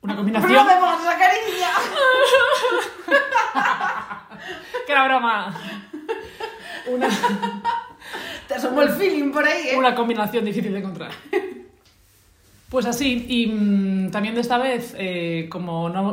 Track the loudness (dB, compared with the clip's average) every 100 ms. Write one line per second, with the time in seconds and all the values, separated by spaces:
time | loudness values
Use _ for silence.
0 | -6 -2 0 2 6 6 8 6 6 2
1 | 0 4 4 4 0 -2 0 0 -2 2
2 | 4 4 6 6 6 2 2 0 -4 -10
3 | 0 2 2 0 0 0 0 0 -4 -6
4 | -10 -14 -16 -18 -14 -14 -8 -8 0 4
5 | 4 4 2 -2 -4 -8 -10 -12 -12 -14
6 | -8 -8 -8 -12 -12 -12 -14 -12 -6 -2
7 | 0 0 0 0 -4 -4 -4 -4 -6 -18
8 | -14 -12 -12 -12 -8 -4 -2 2 2 4
9 | 2 2 0 2 2 0 0 2 2 2
10 | 0 0 0 0 -2 -2 -4 -4 -6 -10
11 | -12 -14 -4 -4 -2 -12 -18 _ _ _
12 | _ _ _ _ _ _ _ -2 0 0
13 | 0 -2 -2 0 0 2 2 2 2 0
14 | -2 -2 -2 -2 0 0 0 -2 -6 -8
15 | -6 -4 -4 -4 -6 -8 -6 -4 -4 -2
16 | -2